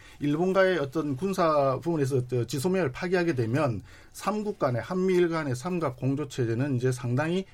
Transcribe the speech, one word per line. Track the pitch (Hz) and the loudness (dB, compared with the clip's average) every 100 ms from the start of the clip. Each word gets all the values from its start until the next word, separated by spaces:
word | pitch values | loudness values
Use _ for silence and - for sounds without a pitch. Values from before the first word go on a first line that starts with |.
| - - | -20 -6
일본과의 | 147 151 185 190 190 175 | -2 0 2 4 4 2
어떤 | 139 160 147 131 | 0 -2 -2 -2
군사 | 190 190 165 151 135 127 | -2 2 2 4 2 2
부분에서 | 170 165 135 135 123 | 0 0 2 0 0
저 | 127 113 | -2 -2
지소미아를 | 147 180 190 151 | -2 0 0 0
파기하게 | - 185 180 170 | -2 -2 0 0
되면 | 127 110 135 143 101 - - - | 0 0 0 0 -2 -8 -20 -20
삼국 | - - 214 208 202 | -8 -4 -2 -4 -2
간의, | 143 120 | -2 -2
한미일 | - 185 190 180 175 | -2 0 2 4 4
간의 | 165 147 123 | 0 -2 -4
삼각 | 180 180 151 123 | -4 -2 -2 -2
공조 | 127 143 135 | -2 -2 -4
체제는 | - 117 117 147 123 | -2 -2 0 0 0
이제 | 127 | 0
상당히 | 123 123 123 156 185 190 | -2 -2 0 0 -2 -4